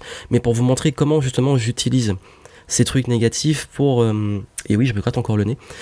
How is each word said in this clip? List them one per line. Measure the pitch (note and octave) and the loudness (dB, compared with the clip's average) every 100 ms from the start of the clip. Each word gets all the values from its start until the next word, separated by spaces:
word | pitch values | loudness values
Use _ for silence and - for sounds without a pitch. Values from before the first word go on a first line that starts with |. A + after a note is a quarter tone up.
| - - - | -10 -16 -2
mais | A#2+ | 0
pour | A#2+ | 2
vous | A#2 | 2
montrer | B2 B2+ D#3 | 2 2 0
comment | - D3 D#3 | 0 2 2
justement | C3 - C3 C3 | 0 0 2 2
j'utilise | A2+ - B2 B2+ A2 F#2 - - - - - | 0 -2 0 0 0 -4 -8 -20 -20 -20 -4
ces | - | -2
trucs | - C3+ B2 | 0 0 0
négatifs | A#2 A2+ - D3+ C#3+ - | 0 0 0 -2 -2 -4
pour... | - C#3+ B2 | 0 2 4
Euh, | A2+ G#2+ G#2 G2+ - - - | 2 0 -2 -4 -8 -8 -2
et | G#2 | 2
oui, | C3 | 2
je | |
me | G#2 | 0
gratte | A#2+ B2 | -2 -2
encore | A2+ G#2+ | 0 0
le | G#2 | 0
nez, | C3+ - - | -4 -10 -16